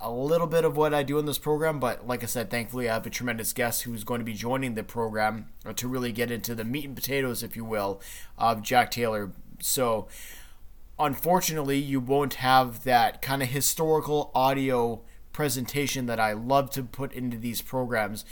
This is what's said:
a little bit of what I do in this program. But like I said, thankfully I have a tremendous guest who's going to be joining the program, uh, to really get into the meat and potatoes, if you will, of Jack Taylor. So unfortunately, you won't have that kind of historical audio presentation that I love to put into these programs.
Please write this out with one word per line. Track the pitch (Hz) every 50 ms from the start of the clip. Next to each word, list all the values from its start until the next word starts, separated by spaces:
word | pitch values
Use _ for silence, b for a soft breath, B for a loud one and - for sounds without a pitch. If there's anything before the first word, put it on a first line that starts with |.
a | - 113
little | 117 123 135 147 165 170 170
bit | 156 165 165 160
of | 156 143
what | 151 151 151 147
I | 147
do | 139 135 143 151
in | 147
this | 147 131
program. | - - 151 151 147 160 160 151 139
But | 123 120 - - 110
like | 120 123 120
I | 120
said, | 113 - 123 107 92
thankfully | 120 120 113 110 120 127 120 113
I | 110
have | 113 110
a | 113
tremendous | - - 123 123 113 113 104 -
guest | - 123 120 117 110 -
who's | - 120 117 107 101
going | - 120 117
to | 113
be | 117
joining | 110 92 107 120 131 135 135 123 110
the | 107 98
program, | - - 120 113 110 107 107 107 110 110 107 104 - - - -
uh, | 110
to | 104 - 123 127
really | 131 127 123 120
get | 104 117 120 117
into | 120 110 - 113 117
the | 113 110
meat | 113 127 151 143
and | 139 123
potatoes, | - - 127 135 139 131 127 117 -
if | 120 101 -
you | 113 113
will, | 110 110 104 98 98 95 - B B B B B B B -
of | 113 113 113 107
Jack | 104 - 127 123 117 -
Taylor. | - 117 120 110 107 107 101 92 - - - - - -
So | - - - 139 123 120 110 107 92 B B B B B B B B B B B B - - - - - - -
unfortunately, | 147 147 127 - - 165 180 180 - - 156 156 139 135 139 139
you | 147 139 135 135
won't | 123 123 139 143 143 135 -
have | - 127 131 131 131 127 120 113 107 -
that | 127 123 120 113 101 - -
kind | - 131 135 135
of | 135 120
historical | 139 139 127 - - - 160 156 156 151 - 147 151 147 135 -
audio | - 123 127 135 139 139 135 131 127 120 117 117 113 - b b b b b -
presentation | - - 151 143 120 131 120 - - 143 143 127 - 135 123
that | 120 113 113
I | 110 107
love | 107 107 117 127 139 139 135 123
to | - 139
put | 127 - - - 135 131
into | - 127 127 123 117 110
these | 117 120 110 -
programs. | - - 135 131 127 117 120 110 107 101 107 104 - B